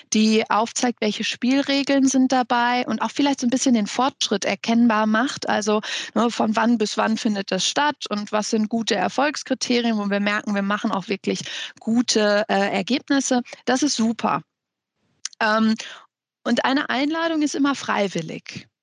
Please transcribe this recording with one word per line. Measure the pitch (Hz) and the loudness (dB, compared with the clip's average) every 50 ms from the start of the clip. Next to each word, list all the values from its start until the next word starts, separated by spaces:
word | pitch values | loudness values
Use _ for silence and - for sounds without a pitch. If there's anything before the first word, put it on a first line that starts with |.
| - _ - | -6 _ 2
die | 214 220 220 220 220 226 - | 4 4 4 4 2 2 2
aufzeigt, | 208 208 226 226 - - - 247 233 - | 2 0 0 0 -2 -2 -2 -2 0 0
welche | - 214 208 - 220 | -2 -2 -2 -2 -4
Spielregeln | - - - - 240 269 277 277 - 277 277 277 - 277 277 262 | -6 -6 -2 0 2 2 2 2 0 0 0 0 2 2 4 4
sind | 269 262 269 262 254 | 4 4 2 2 2
dabei | 269 254 247 - 247 240 240 240 247 247 247 | 2 0 0 0 0 0 2 2 0 0 -2
und | - 220 214 - | -2 -4 -4 -4
auch | 220 | -4
vielleicht | - - 285 285 277 - | -2 0 0 0 0 0
so | - 240 | 0 0
ein | |
bisschen | 262 254 - 269 240 | 0 2 2 2 2
den | 226 202 185 | 2 2 0
Fortschritt | - - 247 285 - _ - - 214 190 - | 0 0 0 0 0 _ -4 -2 -2 -2 -2
erkennbar | - 202 - - - 233 233 240 240 220 214 220 | -2 -4 -2 -2 0 2 4 4 4 4 2 2
macht. | 214 214 220 247 294 - - - - | 2 2 0 0 0 -4 -6 -4 -2
Also, | 214 214 208 208 208 214 214 - - - - - - | -2 -2 0 0 0 0 -2 -4 -8 -8 -10 -4 -2
ne, | 220 226 240 | 0 0 0
von | 220 - 196 214 214 | 0 0 0 0 0
wann | 226 220 233 240 220 | 2 2 2 2 2
bis | 214 208 - | 0 -2 0
wann | - 208 208 220 | -2 0 0 0
findet | 214 - 226 208 202 196 - | 0 0 -2 -2 -2 -2 -4
das | 190 185 - | -4 -2 -2
statt | - - - 285 302 277 - - - | -2 0 0 0 0 0 -2 -6 -6
und | 208 208 208 - | -6 -6 -4 -4
was | - 214 208 - | -4 -4 -2 0
sind | - 220 220 208 | 0 0 0 0
gute | - 226 226 - 220 | -2 -2 -2 0 0
Erfolgskriterien, | 202 - 202 - - 262 302 285 - - - 262 - - - 247 240 240 233 226 214 | 0 0 0 0 0 0 0 0 -4 -4 -6 -4 -4 -2 0 0 0 2 0 0 0
wo | 202 202 | 0 0
wir | 196 202 | 0 0
merken, | 202 208 208 214 - 220 208 | 0 0 0 -2 -2 -2 -2
wir | 202 196 | 0 0
machen | 196 208 208 - 220 196 | 0 0 0 0 -2 -2
auch | 190 180 - | -2 -2 -4
wirklich | 190 190 - 196 190 - - - - - - - - - | -6 -4 -2 -2 -4 -4 -4 -8 -10 -10 -12 -12 -14 -10
gute, | - - 226 240 247 - - 220 208 208 208 202 214 - | -4 0 2 2 2 2 2 2 4 4 4 2 2 2
äh, | 202 196 196 202 - | 0 0 2 0 0
Ergebnisse. | 196 185 - 240 285 - - 285 277 262 - 254 247 240 - - - _ | -2 0 0 -2 -2 0 0 0 0 2 2 0 0 0 -2 -8 -6 _
Das | - 254 262 302 | 0 0 2 2
ist | 285 - | 0 0
super. | - 220 226 233 - - 208 - 165 - _ _ _ _ _ _ _ _ _ _ _ _ _ _ _ - - - _ | 0 0 0 0 0 0 0 0 -2 -4 _ _ _ _ _ _ _ _ _ _ _ _ _ _ _ -16 -16 -6 _
Ähm, | 226 214 214 220 220 220 220 220 - - - - - _ _ _ _ _ _ _ _ | 0 2 2 2 2 2 0 -2 -4 -10 -18 -20 -20 _ _ _ _ _ _ _ _
und | - 240 226 - | -2 0 0 2
eine | 240 262 285 294 - | 2 0 0 0 -2
Einladung | 233 247 285 294 320 330 330 330 330 311 302 | -2 -2 -2 -2 -2 -2 -2 -2 0 0 -2
ist | 277 - | -2 0
immer | 320 277 285 269 | 0 0 0 0
freiwillig. | - - - 208 208 202 196 - 170 160 160 - - - - - - - - _ _ | -2 -4 -4 -2 -2 -2 -2 -4 -6 -8 -8 -10 -12 -14 -14 -16 -16 -18 -20 _ _